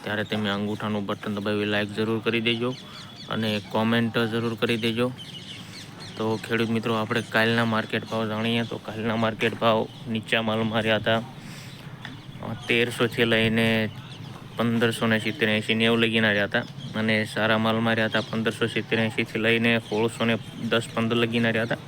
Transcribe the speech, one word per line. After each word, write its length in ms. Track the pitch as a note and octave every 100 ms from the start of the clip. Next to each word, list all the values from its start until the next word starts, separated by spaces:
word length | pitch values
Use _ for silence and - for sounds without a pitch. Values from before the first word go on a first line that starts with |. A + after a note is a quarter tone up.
ત્યારે 200 | - G#2
તમે 260 | G#2 A2 G#2
અંગૂઠાનું 560 | G2+ G#2 G#2 G#2+ G#2 G2+
બટન 300 | G#2 G#2+ G#2
દબાવી 300 | G2+ G#2+ G#2
લાઈક 280 | G#2 G#2
જરૂર 260 | G#2 A2 A2+
કરી 220 | A2 A2+
દેજો 340 | A2+ A#2 A#2+ C3 - - - - -
અને 320 | G#2 A2 G#2 F#2+
કોમેન્ટ 480 | A2 A2 A#2 A#2 G#2+
જરૂર 380 | A2+ A2+ A#2 A2+
કરી 220 | A#2 A#2
દેજો. 340 | A2+ A2+ B2 B2+ - - - - - - - - - -
તો 220 | A2 A2 -
ખેડૂત 220 | A2+ A2+
મિત્રો, 240 | A2+ A2+ A2+
આપણે 260 | G#2+ A#2
કાલના 440 | G#2+ A2+ A2+ A#2 A#2
માર્કેટ 440 | A2 A2 A2 -
ભાવ 180 | A2 A2+
જાણીએ 360 | G#2+ A2+ A#2
તો 140 | A#2 A2+
કાલના 380 | - G#2+ A2+ A2
માર્કેટ 440 | A2+ - A#2 G#2
ભાવ 280 | A#2 A2 A2+ - -
નીચા 320 | A2 A2 A#2
માલમાં 400 | A2+ A2 A2+ A2+
રહ્યા 140 | A2 A2
હતા, 220 | G2+ A2+
અ, 40 | A#2+ - - - - - - - - - - - - A2 -
તેરસોથી 560 | A#2+ A#2+ A#2+ A#2+ -
લઈને 640 | A2+ A2+ A2+ A2 A2+ A2+ A2 - - - - - - -
પંદરસો 500 | A#2 A#2 A2+ A2+ A#2
ને 120 | A2
સિત્તેર 300 | A2 G#2 A2
એંસી 240 | G#2+ G#2+
નેવું 260 | A2 A2+ A#2
લગીના 300 | A2+ A2+ A2
રહ્યા 160 | G2+ G2+
હતા 140 | A#2+ A2+ - - A2
અને 300 | A2 A2 G#2+
સારા 320 | - G#2+ A2
માલમાં 380 | A2 A2+ A2+ A2+
રહ્યા 120 | A2
હતા 140 | A2
પંદરસો 460 | G#2+ A#2 A2+ G#2+ A#2
સિત્તેર 320 | A2+ G#2 A2+
એંશીથી 400 | A2 A2 A2+ A2+
લઈને 400 | A2 A2+ A#2 A#2
સોળસો 460 | A2+ G#2+ A2+ - A#2
ને 120 | A2+ - - A#2
દસ 140 | A2+ A#2
પંદર 220 | - A2+ A#2
લગીના 340 | A#2 A#2 A#2
રહ્યા 140 | A2+
હતા. 140 | A#2 A#2